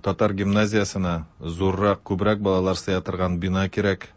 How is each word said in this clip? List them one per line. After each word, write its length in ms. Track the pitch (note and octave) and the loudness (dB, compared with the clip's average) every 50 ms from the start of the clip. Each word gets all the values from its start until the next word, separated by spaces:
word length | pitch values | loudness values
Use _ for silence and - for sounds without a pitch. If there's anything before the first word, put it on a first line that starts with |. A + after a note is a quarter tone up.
| - | -4
татар 300 | G2+ F#2 - A2 G#2 G2 | -4 0 2 2 0 2
гимназиясына 920 | F#2+ G2+ G2+ G2+ G#2+ G#2+ G2 A2 G#2+ G2+ - - G2 F#2 F2 E2+ E2 D#2 - _ _ | 0 0 2 2 2 2 2 2 0 0 0 -2 -4 -2 -2 -2 -2 -4 -8 _ _
зуррак, 600 | - E2 E2+ E2+ F#2+ F#2+ F#2 F#2 G2+ G#2 G2 - - | -8 -8 -6 -2 0 0 0 2 2 2 2 0 0
күбрәк 400 | - G2+ F2 G2+ G#2 G#2+ G#2 G#2 | -4 -2 0 2 2 0 2 2
балалар 320 | G2 F#2+ F#2 F#2 F#2+ F#2 | 2 2 2 2 2 0
сыя 240 | - - - F#2+ F#2 | -2 -2 -2 -2 -2
торган 400 | - - F#2 F2+ F#2 F2+ F2+ E2+ | -2 -4 -4 -2 -2 0 0 0
бина 300 | F2+ F#2+ F2+ F#2+ G2 F#2 | -2 0 0 0 0 0
кирәк. 400 | - G#2 G2+ G2+ F#2+ - - - - | -2 0 0 0 0 -2 -4 -18 -20